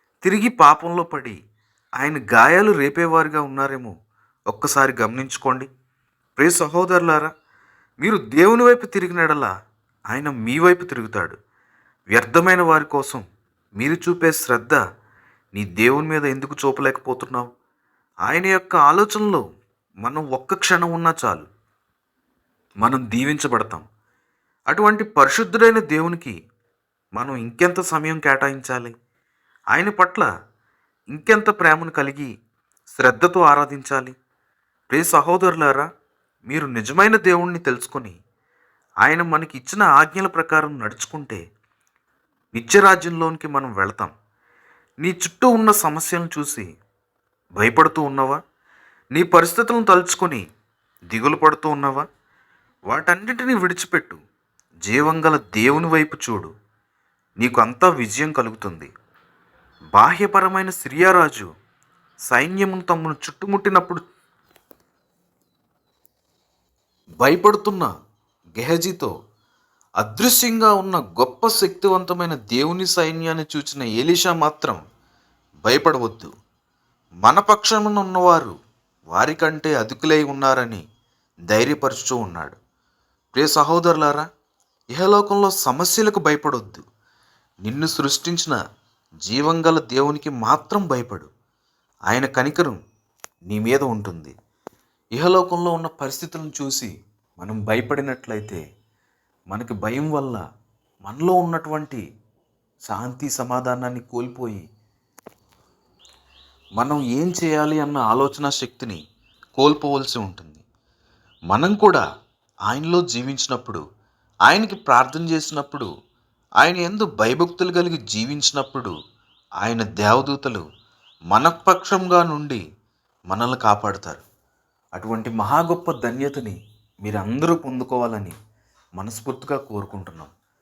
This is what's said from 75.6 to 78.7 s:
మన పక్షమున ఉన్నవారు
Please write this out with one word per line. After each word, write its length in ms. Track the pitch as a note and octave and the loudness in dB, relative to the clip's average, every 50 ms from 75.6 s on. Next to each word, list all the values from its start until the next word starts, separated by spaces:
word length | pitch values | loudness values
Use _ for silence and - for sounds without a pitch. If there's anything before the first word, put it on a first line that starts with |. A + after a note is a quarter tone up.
| _ A2 B2 D3 C3+ E3 D3+ C3 A#2+ A2 G#2 - - - - _ _ _ _ _ _ _ _ _ _ _ _ _ _ _ E2+ | _ 2 2 4 4 2 2 2 -2 -4 -6 -10 -18 -20 -20 _ _ _ _ _ _ _ _ _ _ _ _ _ _ _ _
మన 280 | F2 G2 A2+ C#3+ F#3+ | 2 4 4 4 4
పక్షమున 580 | G3+ G#3 G#3+ G3+ - - A3 G#3+ G#3 G#3 G#3 G3+ | 4 4 2 2 2 0 0 0 0 0 -2 -2
ఉన్నవారు 600 | G3 F#3 F#3 F#3 F3+ F3+ E3+ E3 C3+ A2 E2+ - _ _ | -2 -2 -2 4 6 6 6 4 2 -4 -12 -16 _ _